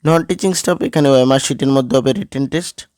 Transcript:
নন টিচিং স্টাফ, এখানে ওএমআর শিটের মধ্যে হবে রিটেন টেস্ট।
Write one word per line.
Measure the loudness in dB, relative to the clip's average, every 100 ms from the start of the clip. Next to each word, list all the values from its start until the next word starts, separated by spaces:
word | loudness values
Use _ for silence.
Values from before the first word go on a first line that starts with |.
| 2
নন | 0 0
টিচিং | -4 -2 -2
স্টাফ, | -2 -2 -2
এখানে | 0 4
ওএমআর | 4 4 2 0
শিটের | -4 0 0
মধ্যে | 2 0
হবে | 0 -2
রিটেন | -6 -6 -4
টেস্ট। | -4 -8 -14 -20